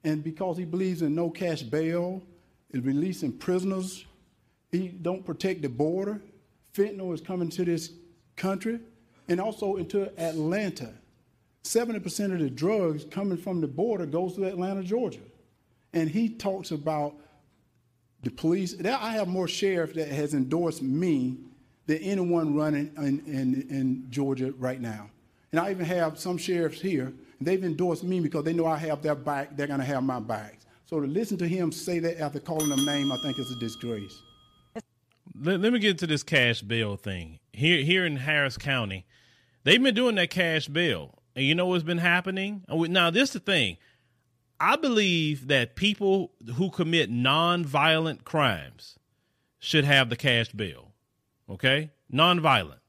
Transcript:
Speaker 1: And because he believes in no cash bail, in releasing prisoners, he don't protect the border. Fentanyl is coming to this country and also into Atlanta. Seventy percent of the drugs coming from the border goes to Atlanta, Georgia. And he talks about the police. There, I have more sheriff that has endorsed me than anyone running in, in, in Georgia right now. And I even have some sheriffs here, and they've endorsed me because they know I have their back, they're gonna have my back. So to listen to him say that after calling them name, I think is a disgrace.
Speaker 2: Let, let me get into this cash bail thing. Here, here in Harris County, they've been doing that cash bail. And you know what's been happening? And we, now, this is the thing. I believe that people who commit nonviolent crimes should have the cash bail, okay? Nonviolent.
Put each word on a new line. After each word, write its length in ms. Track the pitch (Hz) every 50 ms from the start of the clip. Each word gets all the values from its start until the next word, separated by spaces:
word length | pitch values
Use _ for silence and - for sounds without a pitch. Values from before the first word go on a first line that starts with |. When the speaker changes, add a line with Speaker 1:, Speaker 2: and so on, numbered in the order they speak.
| _
Speaker 1:
And 200 | 156 156 156 147
because 340 | 160 160 - 196 185 165 175
he 80 | 180
believes 360 | 165 165 185 190 185 185 160
in 140 | 165 147 147
no 160 | 165 170 170
cash 320 | 165 - 190 175 160 - 135
bail, 580 | 113 147 151 160 160 165 175 175 180 185 190 - - - - _ _ _ _ _ _
in 140 | - 131 120
releasing 480 | 135 135 143 160 190 180 - 165 135
prisoners, 760 | 113 - - - 180 185 185 196 190 190 185 185 - - - - _ _ _ _ _ _ _ _ _ _ _ _
he 180 | - 175 190 180
don't 360 | 175 185 165 170 185 190 190
protect 380 | - 160 - - 190 185 180 147
the 60 | 135
border. 520 | 120 117 147 156 170 190 196 202 214 208 - - - - _ _ _ _ _ _ _
Fentanyl 380 | - 196 214 208 196 190 180 170
is 80 | 151
coming 280 | - - 190 180 175 165
to 160 | 165 - 180
this 260 | 170 170 160 165 - - - - - _ _ _ _ _
country 440 | - - 190 196 190 - 220 233 233 226 - _ _ _ _ _ _ _ -
and 120 | 175 175
also 380 | 190 220 214 - 214 196 196 196
into 340 | 170 - - 202 196 190 - -
Atlanta. 760 | 165 165 160 160 151 156 180 208 214 190 - - 135 113 107 - _ _ _ _ _ _ _ _ _ _ _ _ _
Seventy 360 | - - 226 240 233 226 208
percent 340 | 175 185 - - 202 196 185
of 60 | 175
the 100 | 156 135
drugs 560 | 123 120 151 185 220 214 185 165 151 147 -
coming 320 | - - 190 202 202 185 170
from 240 | - 202 185 175
the 60 | 160 139
border 380 | 131 139 196 240 220 190 175
goes 300 | 147 139 165 185 185 180
to 80 | 202 196
Atlanta, 400 | 185 196 175 180 190 196 196 190
Georgia. 380 | 180 208 240 254 190 123 - - - - _ _ _ _ _ _ _ _ _ _ _ -
And 160 | 165 160 156
he 180 | 147 214 233 226
talks 440 | 226 - - 202 190 190 180 -
about 420 | 170 147 143 156 156 151 147 147 147 - - _ _ _ _ _ _ _ _ _ _ _ _ _ _ _ _ _ _ _ -
the 80 | 127
police. 420 | - - - 160 175 190 190 170 -
There, 240 | - 170 196 254 269
I 120 | 220 226
have 160 | 226 220 202 180
more 200 | 180 185 180 160
sheriff 460 | - - - 196 190 175 165 160 -
that 140 | 160 156 147
has 260 | 139 143 147 147 156
endorsed 480 | 143 131 127 147 165 175 165 160 -
me 560 | 135 131 131 151 180 180 156 135 123 127 127 - - - - _ _ _ _ _ _
than 140 | - 151 160
anyone 560 | 175 190 202 196 180 175 175 170 160 151 143
running 360 | 151 151 151 151 143 147 147 - 156
in, 220 | 147 139 135 143 - 156
in, 400 | 147 131 135 127 127 131 - -
in 380 | 139 135 131 131 127 127 - 131
Georgia 420 | 117 143 139 139 135 127 127 131 139 131
right 240 | 127 127 127 131
now. 300 | 120 117 110 107 104 104 _ _ _ _ _ _ _ _
And 100 | - 160
I 80 | 175 196
even 160 | 196 185 175
have 320 | 160 180 180 170 160 156 156
some 220 | - 185 180 170
sheriffs 420 | - - 185 170 165 156 - -
here, 240 | - 190 180 139 127
and 420 | 131 - - - - - _ 135 160
they've 160 | 190 190 190
endorsed 400 | 175 156 139 180 180 165 - -
me 160 | 175 185 180
because 240 | 170 143 147 160 147
they 100 | 160 170
know 120 | 170 165
I 120 | 165 160 147
have 260 | 160 160 151 143 143
their 100 | 156 147
back, 420 | 139 127 147 143 139 143 - 147
they're 120 | 139 143 143
gonna 180 | 143 139 131
have 180 | 131 143 131 127
my 160 | 135 127 123
back. 400 | 110 113 113 107 107 107 - _ - _ _ _ _
So 140 | _ - 156
to 80 | 143 139
listen 300 | 147 190 233 220 208 170
to 100 | 175 170
him 240 | 175 185 175 160
say 280 | 151 - - - 180 170
that 200 | 160 170 170 165
after 200 | 156 147 143 143
calling 300 | - - 170 156 156 151
them 160 | 143 135 139
name, 260 | 147 143 143 139 139
I 60 | 135 123 -
think 160 | - 131 131
is 120 | 131 117
a 80 | 127 120
disgrace. 600 | 117 113 107 - - 120 117 104 101 92 - - - _ _ _ _ _ _ _ _ _ _ 226 - _ _ _ _ _ _ _ _ - - -
Speaker 2:
Let, 220 | 135 165 190 180
let 100 | 190 220
me 80 | 247 240
get 120 | 202 214
into 160 | 190 156 180 165
this 160 | 151 143 -
cash 380 | - 165 143 123 120 117 -
bail 360 | - 101 117 117 113 104 101 98
thing. 420 | - 104 95 90 85 80 80 - _ _
Here, 320 | _ 101 127 160 175 160 131
here 220 | 151 180 190 180
in 120 | 170 147 135
Harris 400 | 127 147 156 147 143 135 120 -
County, 480 | - 143 135 131 113 98 95 95 - _ _ _ _ _ _ _ _ _ _ _ _
they've 180 | 135 180 240
been 140 | 254 277 220
doing 200 | 214 254 247 220
that 140 | 190 175 170
cash 380 | - 185 180 165 160 160 - -
bail. 520 | 143 160 175 160 113 85 73 67 - _ _ _ _
And 100 | 127 135
you 100 | 135 156
know 100 | 170 180
what's 180 | 185 185 175 156
been 140 | 160 175 170
happening? 680 | 170 180 170 180 180 185 190 190 190 202 208 196 180 -
And 120 | 139 160
we, 80 | 165 165
now, 220 | 175 190 175 170
this 200 | 165 214 277 262
is 40 | -
the 60 | 202
thing. 380 | - - 196 165 123 98 82 - _ _ _ _ _ _ _ _ _ _ _ _ _ _ _ _
I 160 | 151 185 254
believe 720 | 311 320 277 240 214 208 190 175 165 160 151 151 139 127 131
that 280 | 147 135 120 117 -
people 560 | - 190 208 208 - 202 196 190 196 175 - _ _ - 113 123
who 140 | 120 185 190
commit 420 | - - 175 160 170 170 143 98
nonviolent 1120 | 117 120 123 131 139 156 165 170 175 175 170 143 135 147 143 160 160 160 160 160 139 - -
crimes 760 | - - 160 147 123 101 82 67 67 - - - - - _ _ _ _ _ _ _ _ _ _ _ _ _
should 240 | - - - 156 143
have 260 | 143 143 139 131 117
the 60 | 117
cash 340 | - - 139 123 117 113 -
bail, 440 | - 104 110 92 69 60 62 - _ _ _ _ _ _ _ _ _ _ _ -
okay? 400 | 98 92 - 131 135 147 156 151 _ _ _ _ -
Nonviolent. 640 | 131 160 175 180 175 156 156 135 110 92 73 69 - _